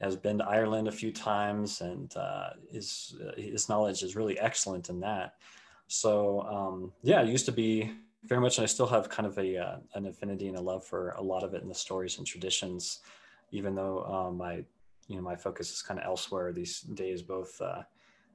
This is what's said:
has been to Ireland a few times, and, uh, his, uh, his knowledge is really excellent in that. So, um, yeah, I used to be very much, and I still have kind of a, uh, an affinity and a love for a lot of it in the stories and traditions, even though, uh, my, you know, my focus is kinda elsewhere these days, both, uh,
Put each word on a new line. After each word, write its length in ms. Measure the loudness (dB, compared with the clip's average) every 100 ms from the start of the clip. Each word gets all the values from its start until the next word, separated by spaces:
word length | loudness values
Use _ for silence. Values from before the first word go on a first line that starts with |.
has 140 | -2 0
been 220 | 0 2
to 60 | 4
Ireland 420 | 4 4 2 0
a 40 |
few 200 | -2 -4
times, 680 | -2 0 2 2 0 -2 -4
and, 340 | -6 -6 -8 -6
uh, 320 | -4 -4 -6 -10 -12
his, 460 | -8 -6 -8 -10 -10 -10
uh, 60 | -8
his 280 | -6 -2 2
knowledge 340 | 4 4 2
is 120 | -2 0
really 220 | 0 2
excellent 520 | 2 2 -2 -2 -4
in 100 | -4
that. 360 | -2 -2 -4 -10 -20 -20 -20 -20 -4
So, 540 | 2 6 6 6 2
um, 500 | 0 -2 -2 -4 -8 -2
yeah, 180 | 6 6
I 40 |
used 220 | 6 4 2
to 40 |
be 400 | 2 4 4 2 -6 -16 _
very 180 | 0 4
much, 160 | 6 4
and 60 |
I 40 | 2
still 180 | 4 6
have 220 | 6 4
kind 160 | -2 -2
of 120 | 0
a, 180 | 0 0
uh, 200 | -2 -6 -8 -6
an 100 | -6
affinity 400 | -6 -4 -4 -4
and 80 | -2
a 40 |
love 220 | -2 -4 -4
for 260 | -4 -4
a 100 | -2
lot 220 | 0 0
of 100 | 0
it 100 | -4
in 60 | -6
the 40 | -6
stories 420 | -4 -2 -2 -4
and 100 | -8
traditions, 720 | -4 -2 0 -2 -4 -6 -8 -12 -20 -20 -20 -8
even 220 | -4 -2
though, 300 | 0 0 -2
uh, 280 | -2 -2 -2
my, 320 | -2 -4 -6 -8 _ -20 -20 -10
you 80 | -6
know, 60 |
my 140 | -4 -4
focus 360 | -4 -4 -6
is 100 | -6
kinda 220 | -6 -4
elsewhere 480 | -2 -2 -2 -2 -2
these 300 | -2 -4 -6
days, 400 | -8 -4 -4 -4
both, 360 | -4 -6 -6 -6
uh, 200 | -4 -4 -10 _ _ _ _